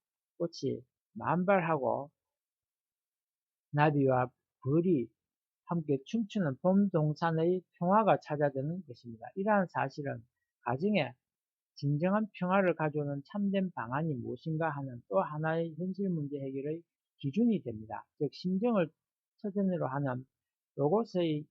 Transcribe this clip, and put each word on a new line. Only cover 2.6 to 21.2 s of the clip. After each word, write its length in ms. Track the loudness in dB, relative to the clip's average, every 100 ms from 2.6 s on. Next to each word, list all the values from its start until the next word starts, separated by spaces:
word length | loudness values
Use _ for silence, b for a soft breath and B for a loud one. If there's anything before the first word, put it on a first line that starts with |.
| _ _ _ _ _ _ _ _ _ _ _
나비와 580 | 2 4 4 4 4 0 _ _ _
벌이 460 | 0 2 4 2 0 _ _ _ _ _ -6
함께 320 | -4 0 -2 -2
춤추는 520 | -4 -4 -2 -2 0
봄 280 | 2 4 4
동산의 720 | 2 0 0 0 2 2 0 -2 -4
평화가 400 | 2 4 4 2
찾아드는 640 | 2 0 0 0 -4 -6 -10
것입니다. 380 | -16 -16 -16 -12 -6
이러한 320 | 0 2 2
사실은 540 | -2 -4 -4 -8 -8 -12 _ _ _
가정에 500 | -4 -2 2 2 0 -4 _ _ _ _ _ -4
진정한 520 | 0 2 2 2 0 -4
평화를 380 | 0 4 4 2
가져오는 480 | 0 -2 -4 -6 -8
참된 460 | -2 0 0 -2
방안이 420 | -4 -4 -2 -2 -4
무엇인가 540 | -6 -8 -4 -2 -2
하는 320 | -2 -8 -10 -4
또 140 | -2
하나의 520 | -2 -2 -2 0 -2 -4
현실 320 | -8 -4 -2
문제 280 | -2 -4 -6
해결의 440 | -6 -6 -4 -6 -10 _ _ _
기준이 420 | -4 2 2 2
됩니다. 400 | -2 -10 -10 -12 -12 -4
즉 100 | -4
심정을 560 | -4 -4 0 0 2 0 _ _ _ _ _
터전으로 460 | -6 -2 0 0 -2
하는 380 | -2 -2 -4 -8 _ _ _ _ -2
로고스의 720 | 2 2 0 0